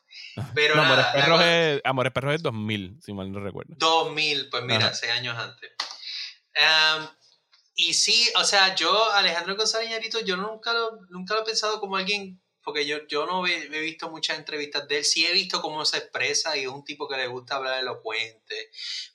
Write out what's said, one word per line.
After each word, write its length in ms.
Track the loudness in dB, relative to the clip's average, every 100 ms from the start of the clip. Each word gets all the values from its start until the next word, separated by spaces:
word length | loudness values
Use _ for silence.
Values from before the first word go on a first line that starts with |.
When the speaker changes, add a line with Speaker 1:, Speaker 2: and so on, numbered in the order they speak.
| _ -20 -14 -10
Speaker 1:
Ajá. 160 | -4
Speaker 2:
Pero 200 | 2 4 6
Speaker 1:
No, 60 |
Amores 220 | 6 6
Speaker 2:
nada, 120 | 4 4
la 80 | 6
Speaker 1:
Perros 120 | 6
Speaker 2:
cosa 120 | 6 6 4
Speaker 1:
es, 60 | 2
Amores 280 | 0 2 2
Perros 220 | 0 0
es 80 | 0
dos 120 | -2
mil, 440 | -2 -2 -2 -4 -12
si 100 | -12
mal 180 | -8 -6
no 100 | -6
recuerdo. 340 | -8 -8 -12 0
Speaker 2:
Dos 340 | 4 4 2
mil, 360 | -2 -2 -2 -4
pues 140 | -6
mira, 220 | 0 2 2
Speaker 1:
Ajá. 80 |
Speaker 2:
seis 180 | 0 -2
años 240 | -2 -4 -6
antes. 320 | -10 -12 -20 _ -12 -10 -12 -12 -12 -16 _
Em, 520 | 2 4 6 6 4 -2 -14 _ _ _ _ _
y 200 | -4 0
sí, 360 | 2 4 4 4 2
o 80 |
sea, 300 | 4 6 4
yo, 360 | 4 2 4 4
Alejandro 440 | 4 2 0 -2 -2
González 320 | 0 -2 -2
Iñárritu, 320 | -6 -4 -4
yo 160 | -2 -2
nunca 360 | -4 -6 -4
lo, 280 | -2 -2 -6 -16
nunca 240 | -14 -4
lo 80 | -2
he 20 |
pensado 360 | 0 -2 -2 -2
como 160 | -4 -4
alguien, 440 | -2 -4 -4 -14 _ _
porque 240 | -6 -4 -2
yo, 180 | -4 -4
yo 180 | -4 -2
no 180 | 0 0
he, 180 | -2
he 160 | -4 -6
visto 280 | -6 -8 -12
muchas 280 | -6 -4 -4
entrevistas 480 | -6 -8 -6 -8 -4
de 120 | -2
él, 60 |
sí 220 | 0 2 2
he 60 |
visto 280 | 2 0 -4
cómo 240 | -4 -2
se 140 | -2 -2
expresa 580 | -6 -2 0 0 -2 -2
y 60 |
es 60 | -4
un 160 | -8
tipo 240 | -12 -10 -6
que 80 | -4
le 100 | -4
gusta 300 | -6 -6 -4
hablar 240 | -2 -4
elocuente, 920 | -4 -6 -6 -4 -6 -10 _ -12 -12 -14 -12 -10 -12